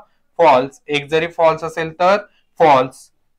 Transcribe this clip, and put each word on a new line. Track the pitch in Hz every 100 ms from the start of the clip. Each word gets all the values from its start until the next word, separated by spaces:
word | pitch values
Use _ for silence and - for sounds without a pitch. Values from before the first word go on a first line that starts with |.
| - _ _ -
false. | 160 127 139 - -
एक | 147 143
जरी | 160 165
false | 170 165 160
असेल | 165 165 160
तर | 156 180 208 - _ _ -
False. | 160 131 135 - _ _ _